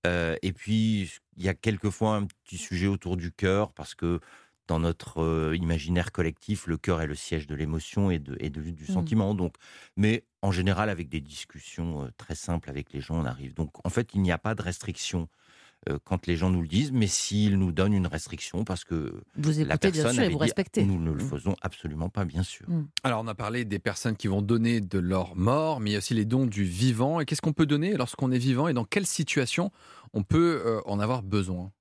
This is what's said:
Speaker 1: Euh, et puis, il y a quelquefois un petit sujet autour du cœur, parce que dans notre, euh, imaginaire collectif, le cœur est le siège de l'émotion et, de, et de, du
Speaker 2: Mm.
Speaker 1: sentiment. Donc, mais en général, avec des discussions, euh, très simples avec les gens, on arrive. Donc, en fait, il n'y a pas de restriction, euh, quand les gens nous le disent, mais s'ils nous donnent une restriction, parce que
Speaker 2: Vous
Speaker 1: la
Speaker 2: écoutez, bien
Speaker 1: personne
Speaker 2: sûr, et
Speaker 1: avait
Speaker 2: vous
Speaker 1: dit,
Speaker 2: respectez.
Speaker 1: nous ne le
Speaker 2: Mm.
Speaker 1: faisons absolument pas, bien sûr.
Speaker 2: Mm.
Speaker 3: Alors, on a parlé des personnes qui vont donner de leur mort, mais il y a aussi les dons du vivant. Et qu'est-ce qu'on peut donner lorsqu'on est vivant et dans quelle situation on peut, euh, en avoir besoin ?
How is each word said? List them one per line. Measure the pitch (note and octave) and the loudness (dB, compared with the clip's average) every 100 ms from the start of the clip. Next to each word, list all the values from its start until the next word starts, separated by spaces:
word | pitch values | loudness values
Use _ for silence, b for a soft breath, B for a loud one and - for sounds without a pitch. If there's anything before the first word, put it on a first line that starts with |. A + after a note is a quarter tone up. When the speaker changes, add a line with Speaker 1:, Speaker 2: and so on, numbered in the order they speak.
| F2+ | 0
Speaker 1:
Euh, | F2 E2 D#2+ | 0 0 -2
et | F#2 | -4
puis, | F2+ - A2 A2 G#2+ F2+ - _ - | -6 -2 2 2 0 -4 -10 _ -4
il | |
y | F#2 | -2
a | |
quelquefois | F2+ A2+ G2+ G#2 - A2 | 0 -2 0 -2 0 0
un | G#2+ G2+ | 2 -2
petit | - - F2+ | -8 -16 -14
sujet | - F#2 G2 | -6 0 0
autour | G2 F2 F#2 | 0 -2 -4
du | F2 | -4
cœur, | - F#2+ G2 G#2 | -2 2 2 0
parce | - D2 - | -6 -16 -4
que | E2+ E2+ B B B B - | -2 -2 B B B B -2
dans | D#2+ | 2
notre, | E2 E2 - - | 2 0 -6 -2
euh, | D#2+ D#2+ D#2 E2+ | 0 2 0 0
imaginaire | E2 E2 D2+ F2 E2 | 0 0 2 0 0
collectif, | - E2 D2 - G#2 - | 0 -2 -2 -6 -4 -2
le | D#2+ | -2
cœur | - E2+ | 0 0
est | D#2+ | 0
le | D2 | -6
siège | - D#2+ D2 | -4 -6 -4
de | D2 | -4
l'émotion | D2+ D#2+ - - G2+ | -2 -2 -2 0 2
et, | E2+ | 0
de, | C#2 C2+ | -2 -8
et | D#2 | -6
de, | D2 | -6
du | D#2 E2 | -8 -10
Speaker 2:
Mm. | D#2 | -4
Speaker 1:
sentiment. | C3 E2 A2 G2 | -2 2 2 2
Donc, | G#2 F2 - B B B - | 2 -2 -4 B B B 2
mais | G#2 A2+ _ _ | 2 2 _ _
en | G2 | 0
général, | F2+ F#2 F#2+ G#2+ | 2 2 2 0
avec | F2 D2+ | -2 -4
des | D#2+ | -6
discussions, | C#2+ D2+ - D2 - - E2+ D2+ | -8 -14 -14 -16 -14 -6 -4 -4
euh, | C2 - | -8 -12
très | - D#2+ | -12 -10
simples | - E2+ - | -2 -4 -4
avec | C#2 C#2+ | -10 -8
les | C#2+ | -10
gens, | C2+ D#2+ | -4 -2
on | |
arrive. | C#2 B1+ C2+ | -2 -4 -10
Donc, | - D#2 - | -6 -6 -4
en | - | -2
fait, | - A2+ | 0 0
il | G2+ | 0
n'y | F#2 | 2
a | E2+ | 2
pas | G#2+ | 0
de | A2 | -2
restriction, | F2+ F2+ - F2 - F2+ E2 b b b b b - | -4 -6 -8 -8 -4 -2 -4 b b b b b -6
euh, | C#2 | -6
quand | - F#2 - | -4 -4 0
les | E2+ | 0
gens | F#2 | 2
nous | F2+ | 2
le | D#2+ | 2
disent, | F2+ D3 | 0 2
mais | C3 G2+ | 2 2
s'ils | - - G#2 G#2 G2 | 0 0 2 4 4
nous | F#2+ | 2
donnent | D#2+ G2 | 2 4
une | G2+ F2 | 4 2
restriction, | D#2+ - E2+ - F2+ | -2 -8 -10 -6 -4
parce | A2 F#2 | -4 -6
que | - E2 C2 G1+ - - | -4 -4 -4 -8 -12 -2
Speaker 2:
Vous | D3+ | 0
Speaker 1:
la | D3+ D#3 | 2 2
Speaker 2:
écoutez, | - G3 | 2 2
bien | D#3+ | 4
Speaker 1:
personne | D3+ | 2
Speaker 2:
sûr, | B3+ | 4
et | |
Speaker 1:
avait | G#3 | 2
Speaker 2:
vous | D#3 | 2
Speaker 1:
dit, | |
Speaker 2:
respectez. | D#3+ - F#3+ A3+ | 2 0 0 2
Speaker 1:
nous | G2 F#2 | 2 2
ne | D#2+ | 0
le | D2 | 0
Speaker 2:
Mm. | - | -2
Speaker 1:
faisons | D2 F2+ F#2+ | -2 -2 -2
absolument | - - E2+ D2+ E2+ | -6 -6 -8 -4 -4
pas, | - | -2
bien | F2+ E2 | -2 -2
sûr. | F2+ - - | -4 -6 -2
Speaker 2:
Mm. | E3+ D3 - | -2 -2 -4
Speaker 3:
Alors, | C3 A2+ | -2 -2
on | A2+ | -4
a | |
parlé | G#2+ G#2 A#2+ | -6 -4 -2
des | A2+ G2 | -2 -2
personnes | G#2+ G2 A#2 G#2+ | -2 -2 -4 -2
qui | G#2 | 0
vont | G2 | 0
donner | G#2 A#2 A#2 A#2 | 4 4 4 2
de | F#2+ G2 | 0 0
leur | F2+ F#2 F2+ - | 2 0 0 0
mort, | G2 C#3 D#3 C#3+ | 2 2 0 -2
mais | G#2+ | 0
il | |
y | G#2 | -2
a | |
aussi | - | 0
les | A2+ | 0
dons | G#2+ B2+ B2+ | 2 2 0
du | G2+ | 0
vivant. | F#2+ F2 B2+ A2+ C3 E3 | 0 2 2 4 2 0
Et | |
qu'est-ce | D3 D3+ | -2 -2
qu'on | E3 | 0
peut | D3+ D#3 | 2 2
donner | D3 F3+ G3+ | 4 2 0
lorsqu'on | B2 - C3 | -2 -2 0
est | B2+ | 2
vivant | B2+ B2 E3 | 2 2 2
et | |
dans | B2 | 0
quelle | A2+ G#3 F#3 | 0 -2 -2
situation | - D3 D3 B2 - F#3+ B B B B | -2 0 0 0 0 -2 B B B B
on | G#2+ | -4
peut, | G2 D#3+ E3+ D3+ | 2 4 4 4
euh, | A2+ A2 - | 0 0 0
en | G2+ | 0
avoir | G#2+ B2+ | 2 0
besoin ? | G2 G#2 F#2 F2+ F#2+ _ | 0 0 0 -4 -8 _